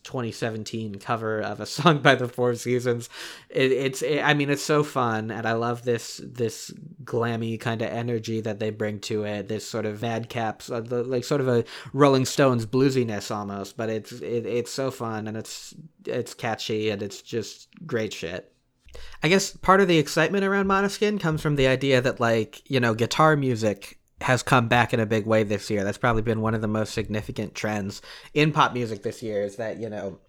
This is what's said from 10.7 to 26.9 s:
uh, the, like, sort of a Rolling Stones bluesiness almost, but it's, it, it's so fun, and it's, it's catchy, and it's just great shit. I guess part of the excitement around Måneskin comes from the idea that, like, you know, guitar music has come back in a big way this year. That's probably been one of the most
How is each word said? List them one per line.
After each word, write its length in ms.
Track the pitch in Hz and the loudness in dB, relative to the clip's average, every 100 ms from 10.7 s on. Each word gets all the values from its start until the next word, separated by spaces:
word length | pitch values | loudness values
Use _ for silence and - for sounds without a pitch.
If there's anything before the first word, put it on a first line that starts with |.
uh, 100 | 123 | -8
the, 240 | 113 123 | -4 -4
like, 200 | 120 127 | 0 -2
sort 160 | 117 143 | 0 0
of 80 | 127 | 4
a 160 | 120 117 - - | 2 2 -6 -8
Rolling 320 | 135 143 135 131 | 4 6 6 2
Stones 400 | - 135 123 110 | 4 4 4 0
bluesiness 640 | 131 139 131 113 101 - | 4 4 4 0 -2 -6
almost, 480 | 107 101 101 98 - | -6 -6 -8 -8 -6
but 100 | 110 | -4
it's, 240 | 110 107 | -4 -6
it, 320 | 120 78 120 | -10 -4 -2
it's 260 | 107 120 - | 0 -2 -2
so 200 | - 131 | -4 -4
fun, 360 | 127 117 107 107 | -4 -6 -4 -6
and 120 | 110 | -6
it's, 360 | 113 - - - - _ | -8 -12 -16 -18 -20 _
it's 300 | - 127 113 | -6 -4 -4
catchy, 560 | - 120 107 - 110 107 | -6 -4 -4 -4 -2 0
and 120 | 101 | -2
it's 200 | 101 - | -6 -10
just 460 | - 113 101 - - - 160 | -8 -6 -6 -12 -20 -18 -6
great 260 | 120 107 | -4 -4
shit. 400 | - 82 90 - _ _ _ - - - - | -6 -8 -8 -12 _ _ _ -20 -16 -16 -2
I 60 | 156 | 2
guess 280 | 190 - - | 4 2 -4
part 240 | - 190 | 4 6
of 80 | 190 | 8
the 100 | 165 | 6
excitement 460 | 143 - 165 196 | 4 2 2 2
around 220 | 196 196 196 | 0 2 2
Måneskin 520 | 196 202 196 208 208 | 2 0 0 0 0
comes 220 | 170 156 | 0 0
from 160 | 156 143 | 0 4
the 120 | 131 | 4
idea 340 | 127 139 127 | 4 4 4
that, 180 | 127 117 | 4 2
like, 480 | 117 113 107 - - | 2 2 0 -6 -2
you 100 | 131 | 2
know, 120 | 120 | 2
guitar 440 | 110 113 - 156 151 | 2 0 4 4 6
music 600 | 131 113 110 101 - - _ - | 2 2 0 0 -8 -20 _ -8
has 220 | - 123 | 0 2
come 260 | - 131 113 | 4 4 6
back 240 | 120 113 | 4 4
in 80 | 120 | 2
a 60 | 107 | 2
big 200 | 113 104 | 0 4
way 160 | 110 | 2
this 280 | 104 104 - | 4 0 -2
year. 120 | 104 | -2
That's 140 | 98 104 | -2 0
probably 240 | 127 113 | 2 2
been 180 | 110 110 | 2 0
one 140 | 110 | 2
of 60 | 110 | 0
the 80 | 107 | 0
most 240 | 110 104 | 0 -2